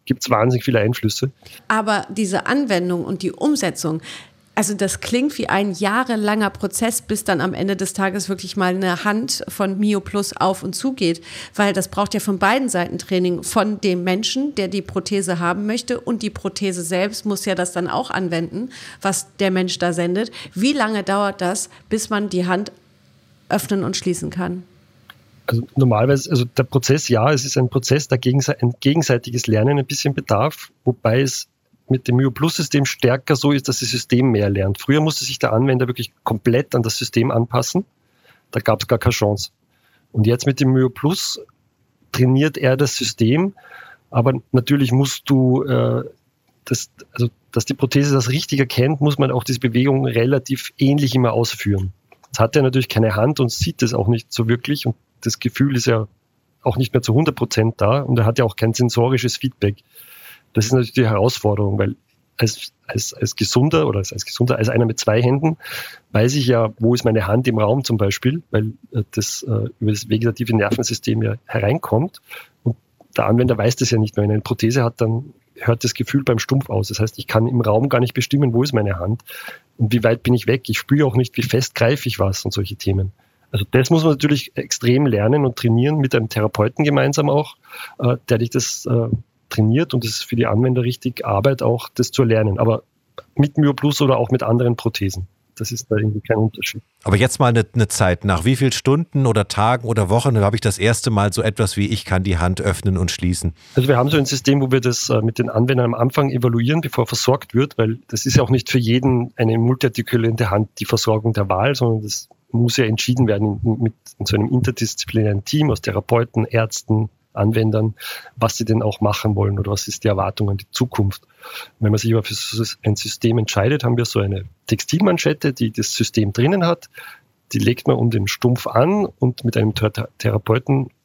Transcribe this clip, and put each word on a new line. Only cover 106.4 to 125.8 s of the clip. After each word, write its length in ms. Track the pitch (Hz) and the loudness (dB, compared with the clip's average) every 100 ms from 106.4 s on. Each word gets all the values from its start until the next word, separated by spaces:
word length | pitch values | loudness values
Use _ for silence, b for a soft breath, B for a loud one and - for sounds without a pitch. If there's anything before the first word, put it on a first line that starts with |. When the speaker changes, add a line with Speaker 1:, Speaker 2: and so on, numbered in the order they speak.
| 123 117 117 156 | 0 2 2 0
Speaker 1:
bevor 260 | 151 - 117 | 0 -2 -2
versorgt 480 | 120 - 135 - | 0 0 0 0
wird, 240 | 117 143 - | 0 0 0
weil 220 | 110 117 - | -2 -2 -6
das 180 | 110 135 | -6 2
ist 120 | - | 2
ja 60 | |
auch 60 | 120 | 4
nicht 200 | 127 - | 2 2
für 100 | 127 | 0
jeden 540 | 113 123 131 123 123 - | 2 2 2 2 0 0
eine 220 | 113 113 | 0 4
multiartikulierende 920 | 117 127 131 - 110 120 113 110 107 | 2 2 0 -2 -2 0 2 0 0
Hand 200 | 101 107 - | 0 -2 -6
die 60 | - | -2
Versorgung 480 | 113 - 110 110 | 0 2 0 0
der 160 | 104 98 | 0 0
Wahl, 260 | 92 120 135 | 0 0 0
sondern 280 | 120 110 | 0 0
das 260 | 104 - - _ _ | -4 -10 -12 _ _
muss 240 | 117 120 123 | 0 2 2
ja 80 | 113 | 0
entschieden 420 | 110 - 123 117 | 0 0 2 2
werden 320 | 101 104 101 117 | 2 0 0 0
in, 180 | 113 | 0
mit, 100 | 113 - - - | -2 -4 -14 -10
in 80 | 107 | -2
so 120 | 98 | 0
einem 100 | 107 | 2
interdisziplinären 960 | 127 117 117 113 - - 113 107 98 | 2 0 -2 -6 -6 -4 0 0 -2
Team 280 | - 151 151 | -2 0 0
aus 100 | 110 | 0
Therapeuten, 640 | - 104 - 120 120 117 107 | -2 -4 0 0 2 -2 0
Ärzten, 640 | 113 113 - - 110 107 - _ | 0 -2 -4 -2 0 -2 -8 _
Anwendern, 600 | - 104 113 110 110 110 B B B B - | 0 0 2 2 2 0 B B B B -4
was 220 | 117 - | -2 -2
sie 80 | 110 | 0
denn 180 | 113 | 0
auch 160 | 107 - | 0 0
machen 380 | 104 101 107 101 | -2 0 0 0
wollen 200 | 101 101 | 0 0
oder 140 | 98 | -2
was 160 | 101 - | -4 -6
ist 160 | - | -4
die 60 | 110 | 0
Erwartung 400 | 98 95 - 101 | 0 -2 -2 -2
an 80 | 98 | -4
die 120 | - | -6
Zukunft. 520 | - 123 - 98 - _ B B B B _ | -4 -2 0 -2 -4 _ B B B B _
Wenn 140 | 107 | 0
man 40 | 107 | 2
sich 140 | 113 | 2
aber 120 | 113 | 0
für 100 | - | 0
so 280 | 104 - 110 113 - | -8 -6 -6 -6 -2
ein 140 | 110 104 | -2 -2
System 400 | - - 113 117 | -4 -2 0 0
entscheidet, 480 | 110 104 107 147 123 | 0 0 0 0 0
haben 100 | 120 | 0
wir 80 | |
so 160 | 117 - | 0 -2
eine 240 | 98 95 92 - - | -2 -4 -8 -16 -4
Textilmanschette, 840 | 110 - 165 202 170 151 151 147 | -4 0 2 2 2 0 0 -2
die 180 | 127 113 | -2 -2
das 220 | - | -2